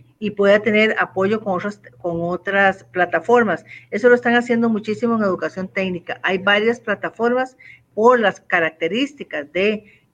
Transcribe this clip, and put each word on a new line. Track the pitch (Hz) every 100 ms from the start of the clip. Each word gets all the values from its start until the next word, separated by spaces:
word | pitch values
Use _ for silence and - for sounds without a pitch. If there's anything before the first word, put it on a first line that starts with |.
| - -
y | 208
puede | 202 196 208
tener | 214 214 220 -
apoyo | 180 185 196 214
con | 214
otras, | 180 202 208 - _
con | 175 170
otras | 170 180 196 196 196 190
plataformas. | - 185 175 165 165 240 214 160 - - -
Eso | 202 240
lo |
están | 240 240 240
haciendo | 240 233 233
muchísimo | 214 214 214 233 226
en |
educación | 202 175 156 190 185
técnica. | 196 190 175 - -
Hay | 160 190
varias | 196 208 220 233
plataformas | - 196 165 - 233 247 254 _ - - _
por | - 233 247
las | 202 -
características | - 180 160 - 165 220 277 - 202 151 147
de | 175 202 208 - _ _